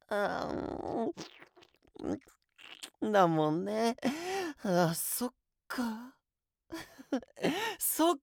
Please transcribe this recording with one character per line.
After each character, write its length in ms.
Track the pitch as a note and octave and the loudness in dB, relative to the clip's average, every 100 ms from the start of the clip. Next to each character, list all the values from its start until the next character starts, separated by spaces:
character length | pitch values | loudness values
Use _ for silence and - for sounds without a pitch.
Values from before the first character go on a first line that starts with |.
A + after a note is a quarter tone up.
| - | -6
あ 400 | G#3 G3+ - - - - - - - A3+ E4+ E4 - - _ - _ _ - - - - _ _ _ - - - - | -2 0 -2 -2 -4 -4 -6 -6 -2 -4 -4 -12 -16 -20 _ -20 _ _ -10 -6 -6 -8 _ _ _ -20 -16 -18 -6
ー、 120 | G#3+ | 2
だ 160 | G#3 F3 | 6 6
も 240 | D#3+ D3+ | 6 4
ん 120 | D#3 | 2
ね。 320 | G3 G#3+ A#3 A#3+ B3 D4+ F4 G4 F4 - | 0 0 0 0 -2 -2 -4 -4 -4 -6
あ、 280 | G#3 F3 E3 E3 | 0 4 4 2
そ 300 | - - B3 | -4 -4 -4
っ 80 | _ _ _ - | _ _ _ -12
か。 480 | - A#3 A3 B3 - _ _ _ _ _ | -4 -4 -4 -12 -20 _ _ _ _ _
<laughs> 1120 | E4 - - - C4 - - - F4 A4+ A4 | -14 -14 -18 -6 -6 -6 -4 -2 0 -2 -2
そ 360 | - - E4 | -4 2 2
っ 40 | D#4 | 2